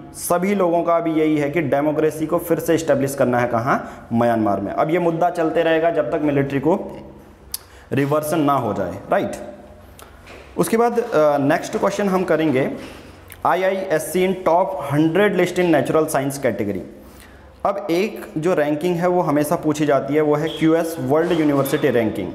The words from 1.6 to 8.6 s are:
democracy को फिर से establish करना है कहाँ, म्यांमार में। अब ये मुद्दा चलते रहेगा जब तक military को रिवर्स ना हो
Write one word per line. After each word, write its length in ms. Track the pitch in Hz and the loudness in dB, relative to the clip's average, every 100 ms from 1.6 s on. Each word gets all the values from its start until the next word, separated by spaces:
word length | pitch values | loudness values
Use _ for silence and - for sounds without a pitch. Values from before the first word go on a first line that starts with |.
democracy 640 | 143 139 151 147 156 151 156 | 0 0 0 2 0 0 -2
को 120 | 170 | -2
फिर 200 | 165 165 | 0 -2
से 160 | - | 2
establish 400 | 160 - 135 131 | 0 2 0 0
करना 240 | - 123 123 | 0 0 2
है 100 | 123 | 0
कहाँ, 600 | 117 120 160 - - - | 0 0 -2 -4 -14 -4
म्यांमार 480 | 117 120 117 104 98 | 2 2 2 0 0
में। 120 | 98 | -2
अब 180 | - 151 | -2 0
ये 80 | 170 | 2
मुद्दा 320 | 170 160 175 | 0 2 0
चलते 320 | 170 160 165 | 0 -2 2
रहेगा 280 | 165 160 165 | 2 2 2
जब 220 | 160 123 | 0 -2
तक 80 | 165 | 0
military 380 | 151 139 131 135 | 0 0 0 0
को 420 | 139 196 - - - - - - - - - - - | 0 0 -2 -12 -18 -20 -20 -20 -16 -16 -16 -20 -6
रिवर्स 420 | 120 139 151 151 | -2 0 0 -2
ना 180 | 165 143 | 0 2
हो 220 | 139 | 2